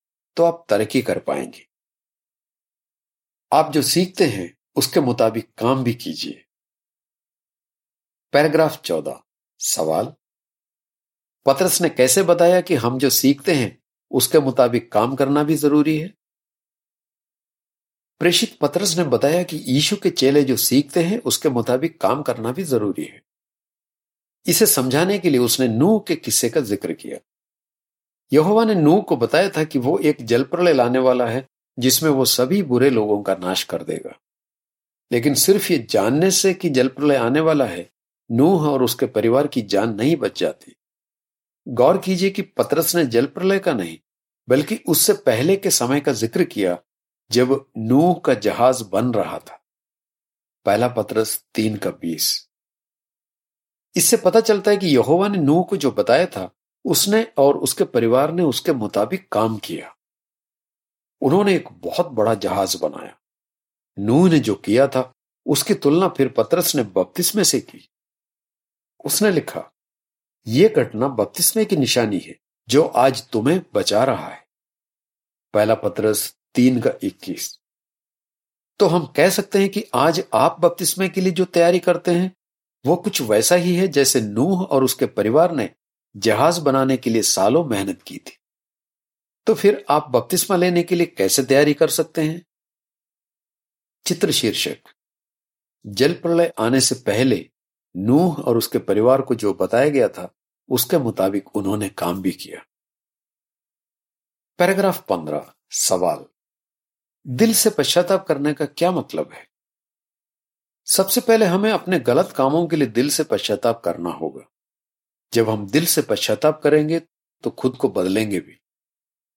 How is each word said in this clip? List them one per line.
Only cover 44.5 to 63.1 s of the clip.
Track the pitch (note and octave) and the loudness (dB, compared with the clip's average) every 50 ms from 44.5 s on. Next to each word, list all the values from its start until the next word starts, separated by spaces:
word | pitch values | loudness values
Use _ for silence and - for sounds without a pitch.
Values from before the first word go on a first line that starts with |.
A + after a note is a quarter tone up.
| B2+ C#3+ D3+ - A3+ - - | 2 2 2 0 -6 -6 -4
उससे | - D#3 - - - G3 | -2 0 2 2 2 0
पहले | - - C3 A2+ A2 C3+ F3 G3 | 2 2 0 0 2 2 0 0
के | F#3+ G3 F#3 | 0 0 -2
समय | - - B2 A#2+ C#3 D3 | 0 0 0 0 0 0
का | C#3+ D3 | 0 -2
जिक्र | C3 G#2 A2+ A2+ - - D#3+ | -2 -2 -2 -2 0 0 -2
किया, | - - G#2+ F#2+ F2+ F2 - _ _ _ _ _ _ _ _ _ - | -2 -2 -2 -2 -2 -2 -4 _ _ _ _ _ _ _ _ _ -2
जब | A#2+ B2 B2+ B2+ C#3 C#3 - _ - | 0 2 2 2 2 -2 -4 _ -12
नूह | A2+ A2 A2+ B2+ C#3+ E3 F3+ F3 F3 - | -8 -2 2 4 4 4 4 2 0 0
का | D3 B2+ | 0 0
जहाज | G#2+ - G#2 - - A#2 C3 B2+ A#2 | 0 0 -2 0 2 2 2 2 0
बन | A2 F#2 F#2+ G#2 A#2 B2+ A2+ | -2 -4 -2 -2 -2 0 0
रहा | G#2 E2+ D2 - - | -2 -4 -4 -6 -12
था। | - - - - _ _ _ _ _ _ _ _ _ _ _ _ _ _ _ _ _ _ _ _ - | -14 -16 -20 -20 _ _ _ _ _ _ _ _ _ _ _ _ _ _ _ _ _ _ _ _ -2
पहला | G2+ G2+ G#2+ A#2+ | 0 0 2 0
पतरस | B2 B2 A2+ G#2 - G#2+ A2 A2 - - - _ _ - | 0 -2 -4 -4 -2 -2 -2 -2 -2 -4 -10 _ _ -4
तीन | - A2 A2 G#2+ | -2 -2 -2 -2
का | G#2 - - | -4 -6 -8
बीस। | - - - E2+ D#2+ D#2 - - - - - _ _ _ _ _ _ _ _ _ _ _ _ _ _ _ _ _ _ _ _ _ _ _ _ _ _ _ _ _ - | -8 -8 -8 -8 -6 -4 -4 -4 -4 -6 -10 _ _ _ _ _ _ _ _ _ _ _ _ _ _ _ _ _ _ _ _ _ _ _ _ _ _ _ _ _ -4
इससे | - - - A#3 | -2 0 2 2
पता | - - F#3 F3 A3+ | 2 2 2 2 4
चलता | A3 A3+ G#3 G3 G3 G#3 | 4 4 2 2 2 0
है | G#3 | 0
कि | F#3 F#3+ | 2 2
यहोवा | E3+ C#3+ A#2+ G#2+ B2+ D#3 F3+ G3 | 2 2 4 4 4 2 2 2
ने | G#3 G3+ | 0 0
नूह | F#3 D3 C3+ D3+ F3+ F3+ | 0 2 2 2 2 0
को | - - | -2 -4
जो | - C#3 D3 | -2 -2 -2
बताया | C3+ - G2+ - A#2+ D3+ F#3 | -2 -2 0 2 2 2 2
था, | F3 - G2 F#2 - _ _ _ _ _ _ - | 0 -4 -8 -12 -12 _ _ _ _ _ _ -4
उसने | - C#3+ - - G3 G#3 A3 A3+ | -2 -2 0 0 2 2 0 0
और | - - - C3+ C#3 C#3+ | 0 0 2 4 4 4
उसके | - - C3 - - F#3 | 2 -2 -4 -2 -2 -2
परिवार | - - A#2+ A#2 A2+ A#2+ B2+ C#3+ D#3 | -2 0 0 2 2 2 2 2 0
ने | E3 F3+ F3 | 0 0 0
उसके | C#3+ A#2 - - F3 D3 | 0 0 -2 -2 -2 -2
मुताबिक | A#2+ G#2+ G2+ - G2+ G#2+ - - F#2 - _ | -2 -4 -4 -2 -2 -2 -2 -4 -8 -8 _
काम | - G#2 A2 A2 A2 | -2 -2 -2 -2 -2
किया। | G#2 - - E2+ - - - - _ _ _ _ _ _ _ _ _ _ _ _ _ _ _ _ _ _ _ _ _ _ _ _ - | -6 -10 -12 -12 -12 -14 -16 -20 _ _ _ _ _ _ _ _ _ _ _ _ _ _ _ _ _ _ _ _ _ _ _ _ -4
उन्होंने | C4+ C4 F3+ G3 G3+ G3 F#3 | 0 2 2 2 2 2 0
एक | D#3+ - - | 0 -2 -8
बहुत | - _ - - - - F3 | -16 _ -12 -6 -4 -4 -4
बड़ा | E3 C3 G#2+ G#2+ A2+ A2+ | -2 -2 -2 0 0 0
जहाज | G2 G2+ F#2+ - G2 F#2+ F#2 - | -2 -4 -4 -2 -2 -2 -2 -4
बनाया। | - D#2 D2+ C#2+ - - - | -4 -6 -6 -6 -8 -16 -18